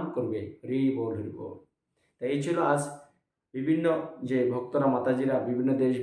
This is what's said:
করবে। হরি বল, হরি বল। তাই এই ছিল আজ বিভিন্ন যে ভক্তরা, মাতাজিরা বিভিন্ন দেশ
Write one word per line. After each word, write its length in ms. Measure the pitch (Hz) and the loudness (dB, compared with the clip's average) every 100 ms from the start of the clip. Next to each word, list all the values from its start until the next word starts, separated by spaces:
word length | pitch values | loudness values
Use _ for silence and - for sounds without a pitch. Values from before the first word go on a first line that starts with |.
| 175 127 | -2 -2
করবে। 240 | 117 107 101 - | -2 -4 -6 -10
হরি 220 | 120 131 135 131 | -4 2 2 2
বল, 160 | 113 104 | -2 -4
হরি 160 | 101 - | -6 -10
বল। 140 | - - - _ _ _ _ _ | -12 -14 -20 _ _ _ _ _
তাই 60 | 123 | -2
এই 100 | 143 | -2
ছিল 160 | 151 170 147 | 0 2 2
আজ 80 | 143 143 - - _ _ _ _ | 2 0 -8 -16 _ _ _ _
বিভিন্ন 320 | 131 143 160 165 160 - - | -4 0 2 4 2 -2 -8
যে 160 | 123 127 123 | -2 2 2
ভক্তরা, 360 | 123 - 143 135 | 0 -2 2 2
মাতাজিরা 480 | 123 123 127 135 127 120 | 2 2 2 2 0 0
বিভিন্ন 240 | 123 131 135 | 0 2 2
দেশ 180 | 127 123 | 2 2